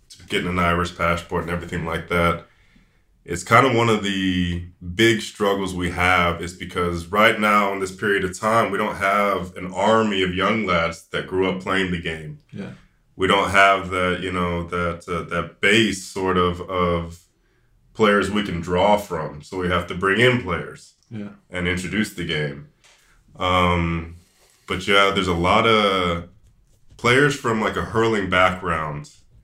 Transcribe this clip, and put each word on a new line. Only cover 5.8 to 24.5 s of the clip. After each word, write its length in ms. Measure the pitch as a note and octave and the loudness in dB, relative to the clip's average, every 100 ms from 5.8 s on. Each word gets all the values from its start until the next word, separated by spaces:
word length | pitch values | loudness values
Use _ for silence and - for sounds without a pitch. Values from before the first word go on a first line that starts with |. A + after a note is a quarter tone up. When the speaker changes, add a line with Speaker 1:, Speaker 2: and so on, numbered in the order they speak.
| F2 | -4
Speaker 1:
have 500 | E2+ F2+ F#2 F2 E2 | 0 2 4 2 0
is 120 | F2 | -8
because 540 | - E2+ F#2 F2 E2+ E2 | -10 -8 -4 -2 -4 -2
right 300 | G2+ A2+ G#2 | 4 4 4
now 360 | G#2 G#2 G2+ | 2 2 2
in 60 | G2 | -2
this 120 | F#2 | -6
period 300 | F#2 G#2+ G2 | -4 -2 0
of 160 | F#2 F2+ | -2 -4
time, 320 | G#2+ A2+ G2+ | 0 2 2
we 60 | G2+ | -2
don't 180 | G#2+ E2 | -4 -2
have 600 | G2 G#2 G2+ F#2 F2 - | 0 2 2 0 -4 -10
an 160 | F#2 | -8
army 500 | F#2 G2+ A2 G#2+ G2 | -2 2 4 2 0
of 100 | F2+ | -2
young 320 | F2+ G2 A2 G2 | 0 0 0 0
lads 420 | E2+ E2 E2 - | 0 -2 -6 -8
that 180 | E2 D2 | -8 -4
grew 220 | F#2 F#2 | -2 -2
up 120 | F#2 | -2
playing 300 | G2+ F#2+ F#2 | -4 -2 -2
the 80 | F2 | -4
game. 380 | E2+ D#2+ D#2 D2 _ | -6 -10 -12 -16 _
Speaker 2:
Yeah. 180 | G#2 F#2+ - _ _ _ - | -14 -14 -16 _ _ _ -4
Speaker 1:
We 100 | F#2+ | 2
don't 220 | G2 F#2+ | 2 4
have 400 | G2 G2 F#2+ F#2 | 6 6 4 0
that, 320 | F#2 F2+ F2 | -2 0 -2
you 100 | F#2 | -4
know, 320 | F2+ F2 E2+ E2 | -4 -2 -4 -4
that, 380 | F2 F2 E2+ - | -4 -4 -6 -6
uh, 140 | E2+ D#2 F2 | -6 -4 -6
that 240 | D#2 - | -6 -2
base 460 | G2+ G#2 G#2 F2 - | 2 4 2 -2 -8
sort 320 | G2+ F#2+ F#2 | -4 0 2
of, 240 | F2+ E2+ F2 | 0 -2 -6
of 500 | F#2 F2+ E2+ E2 E2+ _ _ _ _ _ _ _ | -2 0 -2 -6 -14 _ _ _ _ _ _ _
players 360 | - G#2 G2+ F#2 | 0 4 4 2
we 120 | G#2 | -2
can 180 | G2+ E2+ | -2 -6
draw 340 | E2 F2+ G2+ G2+ | -2 2 4 2
from. 460 | - E2 D2+ D2+ | 0 -8 -8 -12
So 160 | - F#2+ | -10 -6
we 100 | F2 | -2
have 180 | F2+ E2 | -2 -2
to 80 | F2 | -2
bring 260 | F#2+ G2+ | 0 4
in 200 | B2 A#2+ | 4 2
players 500 | F#2 E2 D2+ - - _ _ | -2 -6 -8 -16 -20 _ _
Speaker 2:
Yeah. 200 | A2 G2+ - _ | -14 -14 -16 _
Speaker 1:
and 180 | F2+ F2 | -4 -2
introduce 460 | F2+ F2+ G2+ G#2 | -2 -4 -4 -4
the 100 | - E2 | -6 -6
game. 420 | D#2 D2 C#2 - _ _ _ _ _ _ - | -4 -4 -8 -16 _ _ _ _ _ _ -6
Um, 800 | F#2 F#2 F2+ F2 E2+ E2 E2 E2+ _ _ _ | 0 2 4 2 0 -2 -6 -14 _ _ _